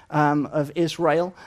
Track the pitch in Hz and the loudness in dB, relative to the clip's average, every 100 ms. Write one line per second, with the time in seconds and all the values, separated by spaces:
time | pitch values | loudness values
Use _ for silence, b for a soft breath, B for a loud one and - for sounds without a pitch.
0 | B 151 147 147 135 151 143 156 165 160 | B 2 2 2 -2 -4 -4 -2 -2 0
1 | 170 160 180 - | 0 2 -2 -8